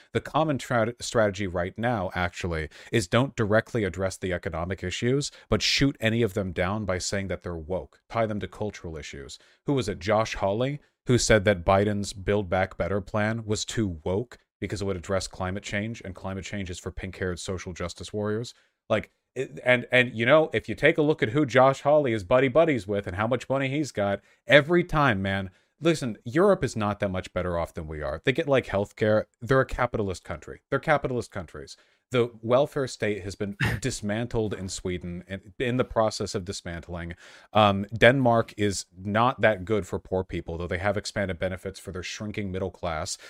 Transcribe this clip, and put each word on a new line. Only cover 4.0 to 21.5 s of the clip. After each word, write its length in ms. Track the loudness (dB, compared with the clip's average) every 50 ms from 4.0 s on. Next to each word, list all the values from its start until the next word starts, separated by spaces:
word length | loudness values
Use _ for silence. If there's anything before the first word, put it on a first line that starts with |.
| -4 -4 -4
the 160 | -4 -4 -4 -2
economic 500 | -2 -4 -4 -4 -4 -4 -4 -4 -4 -6
issues, 460 | -6 -4 -2 0 0 0 0 -2 -4 -8 -10 -4
but 140 | 0 0 0
shoot 340 | 2 2 2 4 2 2 2 2
any 240 | 0 2 2 2 2
of 100 | 0 0
them 200 | -2 -4 -2 -2
down 320 | -2 -2 0 -2 -2 -2
by 120 | -2 -4
saying 300 | -4 -4 -4 -4 -4 -4
that 160 | -4 -6 -6 -6
they're 120 | -8 -8
woke, 440 | -8 -6 -6 -6 -6 -6 -8 _ _ _ -6
tie 160 | -2 0 0
them 140 | 0 -2 -4
to 80 | -6
cultural 500 | -8 -8 -6 -8 -8 -8 -10 -12 -12 -10
issues. 400 | -10 -12 -12 -14 -14 -14 -14 -16 -18 _ _ _ _ _
Who 60 | -2 0
was 140 | 0 0
it? 120 | -2 -4 -2
Josh 340 | 0 2 4 4 2 0 -2
Hawley, 460 | 0 0 0 2 0 0 -2 -4 -6 _ _ _ _ _
who 140 | 2 2 4
said 260 | 6 6 6 6 6
that 180 | 4 2 2 4
Biden's 500 | 4 4 6 4 2 0 -2 -4 -6 -8
Build 360 | -6 -2 0 0 0 0 0
Back 280 | 0 0 0 0 -2
Better 220 | -4 -2 -2 -2 -2
plan 460 | -4 -2 -2 -2 0 0 -2 -4 -4
was 180 | -4 -4 -4 -4
too 360 | -4 -2 -2 -2 -2 -2 -4 -4
woke 360 | -2 -2 -2 -2 -6 -10 -20 _ _ _ -10
because 220 | -8 -6 -6 -4
it 40 | -4
would 120 | -4 -4
address 300 | -4 -2 -2 -2 -2 -2
climate 340 | -4 -6 -6 -6 -4 -4 -6
change, 400 | -6 -6 -4 -4 -4 -4 -6 -8 -10
and 120 | -12 -12
climate 300 | -10 -10 -8 -8 -8 -8
change 260 | -8 -8 -8 -8 -8
is 80 | -8 -10
for 100 | -10 -12
pink-haired 500 | -10 -10 -10 -10 -6 -4 -4 -4 -4 -4
social 340 | -6 -6 -8 -6 -8 -10 -8
justice 380 | -8 -8 -8 -8 -10 -12 -8
warriors. 440 | -6 -4 -2 -2 -2 -4 -6 -8 -12 _ _ _ _ _ _ -2
Like, 220 | 0 0 -2 -4 _ _ _ _ -8
it, 240 | -8 -8 -8 -8 -2 2
and, 220 | 4 4 4 2 2
and, 200 | 4 4 4 2 0
you 100 | 0 4
know, 240 | 6 6 6 6 4 0
if 140 | -2 -2
you 60 | -4 0
take 240 | 2 4 4 4
a 60 | 4 4
look 180 | 2 2 2
at 80 | 0 0
who 160 | 0 0 0
Josh 360 | 4